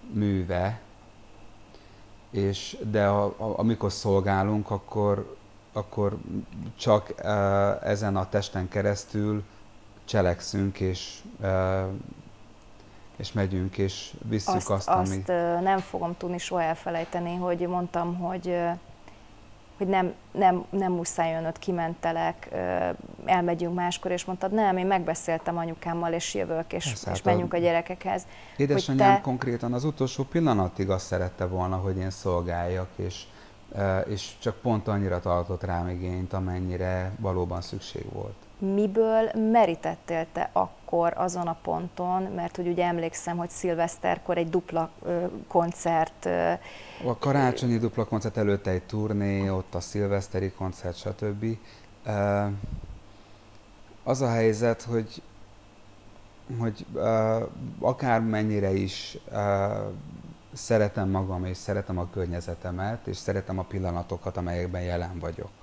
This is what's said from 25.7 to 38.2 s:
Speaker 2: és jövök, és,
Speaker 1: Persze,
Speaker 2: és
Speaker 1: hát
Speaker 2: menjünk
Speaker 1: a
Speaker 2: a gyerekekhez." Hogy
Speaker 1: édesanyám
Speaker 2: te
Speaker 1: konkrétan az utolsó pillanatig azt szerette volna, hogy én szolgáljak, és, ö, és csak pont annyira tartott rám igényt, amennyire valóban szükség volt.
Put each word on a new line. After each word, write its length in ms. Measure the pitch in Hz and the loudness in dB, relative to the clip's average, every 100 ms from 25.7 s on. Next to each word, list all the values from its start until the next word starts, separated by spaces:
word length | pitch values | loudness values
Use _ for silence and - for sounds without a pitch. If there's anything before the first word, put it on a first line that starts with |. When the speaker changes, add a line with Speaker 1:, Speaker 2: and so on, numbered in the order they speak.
| 165 - 170 170 | -6 -4 -2 0
Speaker 2:
és 220 | 165 - | -2 -2
jövök, 380 | 202 170 165 165 | -4 -2 -2 -2
és, 120 | 180 | -4
Speaker 1:
Persze, 260 | 156 107 - | -4 -6 -4
Speaker 2:
és 60 | 92 | 0
Speaker 1:
hát 80 | |
Speaker 2:
menjünk 280 | - 180 175 | 2 2 2
Speaker 1:
a 40 | 175 | 2
Speaker 2:
a 40 | |
gyerekekhez." 680 | 170 170 170 180 185 190 - - - - | 4 4 0 -6 -2 -2 -4 -16 -18 -2
Hogy 140 | 139 | 2
Speaker 1:
édesanyám 440 | 139 123 135 196 | 2 2 6 8
Speaker 2:
te 60 | 196 | 8
Speaker 1:
konkrétan 520 | - 127 127 120 117 | 4 -2 0 -2 0
az 120 | 123 | 0
utolsó 400 | 147 151 131 - | -2 0 -2 0
pillanatig 680 | 135 170 160 107 92 - 95 | -2 2 4 4 2 0 0
azt 160 | 92 - | 0 0
szerette 400 | 90 90 - 92 | -2 -2 -2 -2
volna, 300 | 92 92 95 | 0 0 0
hogy 200 | 95 95 | 0 -2
én 140 | 92 | -2
szolgáljak, 800 | - 98 87 87 87 87 92 92 - | -4 0 0 0 -2 -2 -2 -4 -6
és, 280 | 92 - - - - - - | -6 -6 -14 -20 -20 -20 -12
ö, 260 | - 98 95 | -2 2 2
és 340 | - 98 - - | 0 -4 -6 -6
csak 180 | 123 - | -4 -2
pont 320 | 123 110 101 | 0 0 2
annyira 320 | 101 98 90 | 0 2 0
tartott 420 | 90 87 87 90 | 2 0 0 -4
rám 260 | 95 87 87 | -2 -2 -2
igényt, 440 | 90 90 92 92 | -4 -4 -4 -2
amennyire 800 | 95 92 90 92 90 92 92 92 98 | -2 -2 -2 -2 -2 0 0 -2 -4
valóban 420 | 104 92 87 87 | -2 0 0 -2
szükség 520 | 87 98 - - - | -6 -10 -10 -10 -8
volt. 220 | 98 | -8